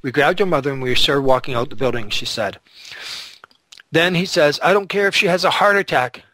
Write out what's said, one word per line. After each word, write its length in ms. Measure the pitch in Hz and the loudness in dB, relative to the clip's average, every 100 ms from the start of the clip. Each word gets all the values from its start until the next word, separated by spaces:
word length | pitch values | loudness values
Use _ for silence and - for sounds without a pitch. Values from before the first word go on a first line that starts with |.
"We 80 | 135 | -2
grabbed 280 | 135 143 185 | 0 2 2
your 80 | 196 | 0
mother 240 | 151 135 | 0 -2
and 100 | 135 | -4
we 120 | 127 123 | 0 2
started 280 | - 143 | 2 2
walking 320 | 135 127 135 123 | 4 2 2 -4
out 140 | 120 | -4
the 40 | - | -2
building," 340 | 131 120 104 | -2 -2 -6
she 140 | - 117 | -6 -6
said. 340 | - 101 - _ - - - - - - - - _ _ - - | -6 -6 -8 _ -20 -20 -16 -14 -14 -16 -20 -20 _ _ -20 -2
Then 240 | 156 175 170 | 0 2 0
he 100 | 185 | 0
says, 340 | 175 147 147 | 2 2 2
"I 80 | 156 | 2
don't 160 | 202 196 | 2 0
care 200 | 196 196 | 0 0
if 80 | - | 2
she 100 | 196 | 0
has 160 | 180 | 2
a 60 | 170 | 0
heart 260 | - 208 202 | 2 2 2
attack." 480 | 185 147 123 - _ | 0 -2 -2 -8 _